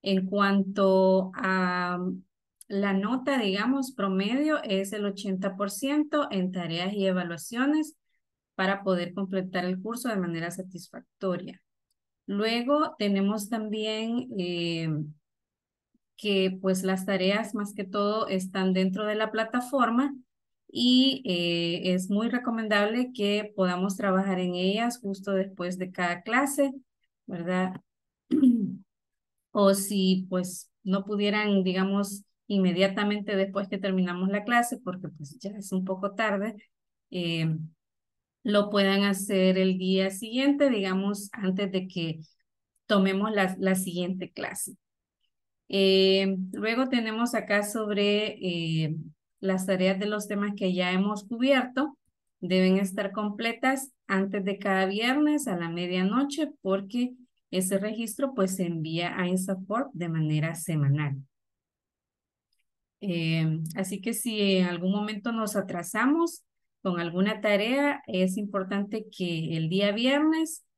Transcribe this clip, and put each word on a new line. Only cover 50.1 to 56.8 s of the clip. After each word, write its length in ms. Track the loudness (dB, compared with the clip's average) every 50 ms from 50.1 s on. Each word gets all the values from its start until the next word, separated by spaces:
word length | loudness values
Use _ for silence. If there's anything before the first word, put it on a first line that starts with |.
| -2 -2 -4
temas 260 | -4 -2 -2 -2 -2 -2
que 180 | -2 -2 0 0
ya 180 | 0 0 2
hemos 320 | 2 2 2 2 0 -4 -6
cubierto. 760 | -8 -4 0 2 4 4 4 2 0 -2 -2 -2 -2 -4 _ _ _ _ _ _ _ _ _
Deben 360 | -2 2 4 4 6 6 4
estar 340 | 4 2 0 -2 -4 -4 -4
completas 800 | -4 -4 -4 -4 -4 -4 -4 -4 -2 0 0 0 0 0 -4 -8 _ _ _
antes 360 | -2 0 0 0 0 -2 -2 -2
de 120 | -2 -4
cada 280 | -2 0 0 2 2 2
viernes 640 | 0 0 0 0 2 2 2 4 2 2 0 0
a 100 | -2 -2
la 120 | -2 -2 -4
medianoche 800 | -4 -4 -4 -2 0 0 2 2 2 2 0 0 -2 -2 -4 -4 -6 _
porque 520 | -2 0 0 0